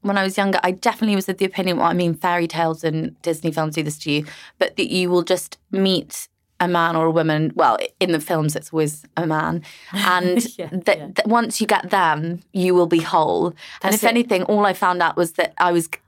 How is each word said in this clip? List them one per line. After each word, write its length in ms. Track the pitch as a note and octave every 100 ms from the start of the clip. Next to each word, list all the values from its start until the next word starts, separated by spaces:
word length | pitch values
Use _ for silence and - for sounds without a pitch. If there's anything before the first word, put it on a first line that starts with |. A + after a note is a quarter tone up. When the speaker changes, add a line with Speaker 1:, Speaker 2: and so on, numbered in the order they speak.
Speaker 1:
when 160 | G3+ G3+
I 40 |
was 140 | G3 F#3+
younger, 220 | G3 F#3
I 60 | F3+
definitely 440 | F#3 A#3 A3 A3 G3+
was 120 | G3
of 80 | F#3
the 60 | F#3+
opinion, 320 | - F#3 F3
well, 100 | E3+
I 60 |
mean, 200 | F3 F3
fairy 340 | D#3+ F3+ F3 E3+
tales 360 | E3 E3 D#3+
and 360 | E3 D#3+ D#3+ -
Disney 280 | - D#3 E3
films 220 | D3+ D#3
do 80 | D#3
this 160 | D3+ D3+
to 120 | D#3+
you, 140 | D3 D3+ - - _
but 160 | F#3 -
that 140 | -
you 180 | F#3 F3+
will 140 | F3+
just 340 | E3+ F#3 - - _
meet 560 | F#3+ F#3+ F#3 - - - _ _ _
a 80 | F3
man 280 | F3 E3 E3
or 120 | D#3+
a 40 |
woman, 400 | D#3+ D#3+ D3+ D#3+ -
well, 220 | C#3+ A2 - _
in 120 | F#3
the 80 | E3
films, 360 | - E3+ D3+ D3+
it's 160 | -
always 320 | D#3+ D3+ D3+ - -
a 80 | E3+
man. 380 | D#3 D#3+ E3+ - - -
And 520 | G3 F#3+ F3+ F3+ F3+ A#3
Speaker 2:
<laughs> 40 | -
Yeah, 100 | E3 F#3 F#3+
Speaker 1:
that, 120 | E3+
Speaker 2:
yeah. 100 | D3 -
Speaker 1:
that 120 | G#3+
once 320 | A#3 A#3 -
you 60 | G#3+
get 240 | G3+ F3+
them, 520 | G3 E3+ D3+ D#3+ F3 _
you 220 | G3 F#3 F3+
will 100 | E3+
be 140 | E3+
whole. 480 | D#3+ F3+ D#3 A#2+ E3+
And 80 | D#3+ - -
Speaker 2:
That's 140 | F#3+ G#3+
Speaker 1:
if 80 |
Speaker 2:
it. 40 | A#3
Speaker 1:
anything, 340 | A#3 A#3+ F#3+
all 200 | F#3 G#3 G#3
I 80 |
found 280 | F#3+ F#3 F3+
out 160 | E3 -
was 160 | F3
that 200 | - E3+ -
I 140 | F3
was 180 | F3 E3 -